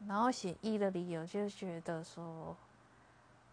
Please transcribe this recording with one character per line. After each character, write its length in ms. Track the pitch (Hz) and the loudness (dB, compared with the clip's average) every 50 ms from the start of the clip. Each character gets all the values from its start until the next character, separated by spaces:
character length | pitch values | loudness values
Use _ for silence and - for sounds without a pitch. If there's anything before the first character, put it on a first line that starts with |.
| 208 | -4
然 140 | 202 196 208 | 0 2 4
后 100 | 233 254 | 6 4
写 260 | 254 - - 185 160 - | 4 2 0 -2 -2 0
一 180 | - 226 220 208 | 0 2 2 4
的 120 | 202 196 | 4 4
理 200 | 190 175 175 180 | 2 2 0 0
由 160 | 170 160 160 | -2 -2 -2
就 220 | 175 - 202 208 202 | -2 0 0 0 0
觉 320 | - - 196 185 170 165 160 | -2 -4 -4 -4 -4 -4 -2
得 200 | - 170 160 165 | -2 -2 -2 -4
说， 540 | - - - 170 165 165 160 156 165 170 - - - - - - - - - - - - - - - - - - - | -6 -8 -10 -8 -8 -8 -6 -6 -8 -8 -10 -12 -20 -20 -20 -20 -20 -20 -20 -20 -20 -20 -20 -20 -20 -20 -20 -20 -20